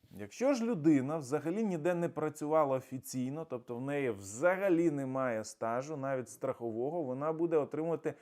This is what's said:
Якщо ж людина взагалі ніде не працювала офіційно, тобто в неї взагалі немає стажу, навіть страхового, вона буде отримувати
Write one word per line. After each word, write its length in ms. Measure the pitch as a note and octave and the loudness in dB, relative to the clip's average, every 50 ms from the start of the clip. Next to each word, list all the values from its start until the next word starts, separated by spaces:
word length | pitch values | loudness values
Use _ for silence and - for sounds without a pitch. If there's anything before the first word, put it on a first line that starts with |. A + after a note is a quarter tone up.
| - _ | -20 _
Якщо 420 | - F#2+ G#2 G2+ - - A#3 C#4 C#4+ | -14 -12 -12 -12 -4 0 2 2 2
ж 120 | A3+ A3+ | 2 0
людина 520 | A#3 A#3+ D#3+ C#3+ E3 D3+ C3+ B2+ C#3 D#3 | -2 -2 4 6 6 6 6 4 2 -2
взагалі 460 | E3 C#3 A#2+ D3 D3 C#3+ E3 F3 A3 A3+ | -4 -2 -2 -4 -2 -2 -2 -2 0 0
ніде 300 | G3+ F3+ D#3 D3 F3+ F3+ | 0 -2 0 2 2 2
не 160 | E3+ E3+ E3 | 2 0 -2
працювала 680 | E3+ D3+ D#3 D3+ D3 - D3+ D3 D#3 D#3+ D3+ C3+ C3+ | -2 -2 -4 -4 -4 -4 -2 2 4 4 4 4 2
офіційно, 680 | C3 - - B2+ B2+ - - - C3 B2 C3 C#3+ D#3+ D#3+ | 0 -2 -6 -10 -10 -10 -6 -4 -4 -4 -2 -4 -8 -8
тобто 300 | - B2+ A#2 - - A#2+ | -8 -8 -8 -8 -8 -8
в 60 | A#2+ | -6
неї 280 | C3 C#3 C#3+ C#3+ C#3 A#2+ | -4 -4 -2 0 0 0
взагалі 800 | G#2+ G2+ G2 F#2+ G#2 A#2+ D#3+ F3 F#3+ F#3 G3+ G3 E3+ D#3+ E3+ E3 | -2 -4 -8 -12 -4 2 2 2 4 4 4 4 4 6 6 4
немає 520 | D3 C#3 C3+ C3 C3 C3 C3 B2 A2+ A2 A2 | 2 2 -2 -2 -2 0 0 0 0 -2 -4
стажу, 540 | - - - A#2+ A2+ A#2 B2+ C3+ D3+ D#3+ | -6 -8 -4 -2 -2 0 -2 -2 -4 -6
навіть 320 | C#3 C3+ C#3 C3+ B2+ A#2+ - | -6 -4 -2 -2 -2 -4 -8
страхового, 720 | - - - C3 B2 - A#2+ A#2 A2 A2+ B2 C#3+ E3 F3 D3+ | -8 -4 -4 -4 -2 -2 -4 -4 -2 -2 -2 -2 -2 -2 -2
вона 300 | B2+ B2 C3+ D3 D#3+ D#3+ | -4 -4 -2 -2 -2 0
буде 240 | D#3+ E3+ E3 E3 | 0 2 4 4
отримувати 560 | D3+ C3+ - - D3+ D#3+ E3+ D#3+ D3+ - D3+ - - | 2 2 2 -2 -2 -2 -2 -2 -2 -2 -6 -6 -6